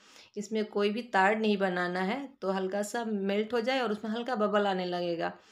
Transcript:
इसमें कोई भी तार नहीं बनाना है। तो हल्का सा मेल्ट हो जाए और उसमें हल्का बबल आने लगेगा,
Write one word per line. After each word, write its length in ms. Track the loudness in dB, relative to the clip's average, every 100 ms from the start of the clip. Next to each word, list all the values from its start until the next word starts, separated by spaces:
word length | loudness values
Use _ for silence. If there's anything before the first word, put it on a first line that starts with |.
| -20 -20 -16 -12
इसमें 260 | -4 -4 -2
कोई 220 | 0 0
भी 120 | 0
तार 340 | 0 4 4 4
नहीं 200 | 4 4
बनाना 440 | 2 0 0 0
है। 240 | 0 -2 -6 -6
तो 100 | -2
हल्का 300 | -2 -2 -2
सा 200 | -4 -4 -2
मेल्ट 480 | -2 0 0 0
हो 80 | -2
जाए 180 | 0 0
और 100 | 0
उसमें 200 | -2 -4
हल्का 240 | -4 -2 0
बबल 300 | 2 2 2
आने 180 | 0 -2
लगेगा, 440 | -2 -2 -2 -4 -6 -20